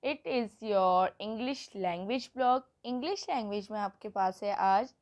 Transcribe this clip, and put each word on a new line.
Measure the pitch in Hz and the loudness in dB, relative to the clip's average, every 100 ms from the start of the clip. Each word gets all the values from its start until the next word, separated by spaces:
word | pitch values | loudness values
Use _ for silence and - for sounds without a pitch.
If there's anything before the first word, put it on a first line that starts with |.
It | 254 294 170 247 | -4 -4 -2 -2
is | 226 _ 220 | -2 _ 0
your | 202 185 180 185 - 208 | 4 4 4 2 -2 -8
English | 220 247 269 - 202 | -4 -4 -4 -8 -4
language | 185 175 190 254 247 247 | -2 -2 -2 -4 -4 0
blog। | 254 254 - _ | 2 2 0 _
इंग्लिश | 233 247 294 392 - | -6 -4 -4 -4 -2
लैंग्वेज | 285 214 208 196 | -4 -2 -6 -6
में | 214 | -4
आपके | 202 - 214 202 | -4 -6 -8 0
पास | 190 185 | 0 0
है | 202 | -4
आज | - 190 190 262 _ | 2 4 4 2 _